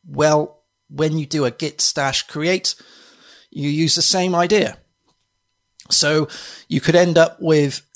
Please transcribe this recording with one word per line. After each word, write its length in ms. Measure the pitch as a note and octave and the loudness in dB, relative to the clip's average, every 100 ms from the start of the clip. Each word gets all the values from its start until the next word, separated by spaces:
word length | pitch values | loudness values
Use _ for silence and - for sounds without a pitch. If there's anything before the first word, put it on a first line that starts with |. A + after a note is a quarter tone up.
| E3+ | -12
Well, 540 | C#3+ D3+ D3+ D3+ _ _ _ _ | 0 2 2 0 _ _ _ _
when 260 | D3 D#3 D#3 | -4 -2 -2
you 80 | C#3+ | -4
do 180 | D#3 | -2
a 60 | B2+ | -2
Git 300 | - D3+ - | -4 -10 -2
stash 460 | - - C#3 B2+ - | -2 0 -2 -4 -8
create, 480 | D3+ E3 F#3 - - - - - _ - - _ | -4 -2 -2 -4 -6 -16 -20 -20 _ -20 -20 _
you 180 | - C#3+ | -8 -4
use 260 | D3+ D#3+ | -2 0
the 80 | - | 2
same 320 | D#3 F#3 F3+ | 0 0 0
idea. 420 | F3 F3 G#3 C#3+ - _ _ _ _ _ _ _ _ _ - - | 0 2 0 0 -6 _ _ _ _ _ _ _ _ _ -20 -2
So 380 | - D3 D#3 D3 - - - - | 0 2 0 -2 -8 -18 -20 -6
you 120 | D#3 | -2
could 140 | - | 2
end 220 | E3+ F3 E3 | 4 4 4
up 220 | D#3+ - | 2 0
with 420 | E3 D3+ C#3+ - - | 0 2 2 -4 -10